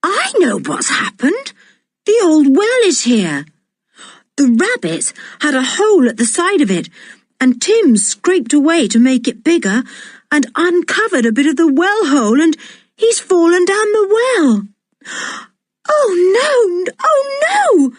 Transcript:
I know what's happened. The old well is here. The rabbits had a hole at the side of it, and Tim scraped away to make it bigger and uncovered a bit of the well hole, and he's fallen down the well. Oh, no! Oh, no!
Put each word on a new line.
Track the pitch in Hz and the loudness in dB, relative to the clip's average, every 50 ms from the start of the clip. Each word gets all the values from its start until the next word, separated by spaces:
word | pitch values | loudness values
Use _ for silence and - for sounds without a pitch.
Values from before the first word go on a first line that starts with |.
I | - 330 392 494 698 784 - 480 | -2 -2 -2 -2 -4 -2 0 0
know | 359 254 202 196 | 0 0 0 -4
what's | - 277 294 - 349 - | -6 -8 -8 -6 -6 -4
happened. | - - - - - _ - 269 370 508 554 - - _ _ _ _ _ _ _ _ _ _ | -4 -4 -6 -6 -8 _ -2 -2 -2 -2 -6 -12 -18 _ _ _ _ _ _ _ _ _ _
The | - 415 466 | 0 0 2
old | 427 349 311 311 294 277 262 | 2 4 4 4 4 4 4
well | 320 403 440 494 508 466 | 2 2 0 0 0 2
is | 381 294 - | 0 0 -2
here. | - 233 247 220 190 165 147 139 147 156 _ _ _ _ _ _ _ _ _ _ - - - _ _ _ _ | 0 0 0 0 0 -2 -4 -6 -10 _ _ _ _ _ _ _ _ _ _ _ -20 -20 -20 _ _ _ _
The | - 285 254 | 0 0 2
rabbits | 233 226 349 427 494 494 - - - 165 - - - - - - - - | 2 2 2 0 -2 -4 -4 -6 -6 -6 -8 -8 -10 -12 -20 -20 -14 -6
had | - 302 277 | -4 -2 -2
a | 262 | -2
hole | 262 254 - - 403 427 427 370 254 240 | -4 -4 -2 -2 2 4 4 4 4 2
at | 226 | 0
the | 214 233 | 0 -2
side | 220 - - 339 370 403 370 | -2 0 -2 -2 0 2 0
of | 285 196 | 0 0
it, | 190 170 - - _ - - - - _ _ _ _ _ | 0 -4 -4 -8 _ -20 -20 -20 -20 _ _ _ _ _
and | 262 262 254 247 | 0 0 0 0
Tim | - - 427 466 427 302 233 | 0 0 2 2 4 4 2
scraped | 202 - - - _ _ - 370 370 247 226 | 2 0 -2 -6 _ _ 0 0 0 0 0
away | - 294 269 302 330 339 269 190 | 0 2 2 2 2 0 0 0
to | - 226 | 2 2
make | 240 262 262 247 - - | 2 4 2 0 -2 -4
it | - - - | -8 -4 -2
bigger | 302 330 339 - 196 196 226 262 - - - - - - - _ _ | 0 0 0 0 -2 -4 -4 -4 -6 -14 -20 -20 -20 -20 -20 _ _
and | - 302 277 - - | -2 -2 -2 -2 -2
uncovered | - 330 359 349 359 - - - - 427 453 403 269 220 | -2 0 0 0 0 -2 -2 -2 -2 -2 -2 0 0 0
a | 233 | 0
bit | 220 220 285 | 0 0 0
of | 302 311 | 0 2
the | 254 330 330 | 2 2 2
well | 269 269 339 381 415 440 427 | 2 2 0 0 0 -2 0
hole, | 285 277 294 233 208 226 277 | 0 0 0 0 2 2 2
and | 320 330 311 - - - - - _ _ _ | 2 0 0 -2 -8 -20 -20 -20 _ _ _
he's | _ 427 466 466 - | _ 0 0 0 -2
fallen | - - 381 359 339 339 339 370 359 | -2 -2 0 2 4 2 2 2 2
down | 349 392 415 427 427 | 0 0 -2 -2 0
the | 415 440 415 381 | 0 0 0 2
well. | 415 440 480 523 508 427 320 269 220 202 196 - _ _ _ _ _ _ _ - - - - - - - - - _ _ _ _ _ _ _ - | 0 0 0 0 0 0 2 2 0 0 -2 -8 _ _ _ _ _ _ _ -16 -14 -12 -12 -12 -14 -14 -18 -20 _ _ _ _ _ _ _ -2
Oh, | 605 605 571 453 370 349 359 370 381 466 539 605 587 494 466 381 349 349 370 | 0 0 0 0 0 0 2 2 2 0 0 0 0 0 0 0 0 -4 -6
no! | - - _ - | -6 -8 _ -2
Oh, | 605 640 554 539 554 554 571 | 0 0 0 0 -2 -4 -4
no! | 587 659 784 831 831 679 480 339 277 262 240 | -2 -2 0 0 0 2 2 2 2 0 -2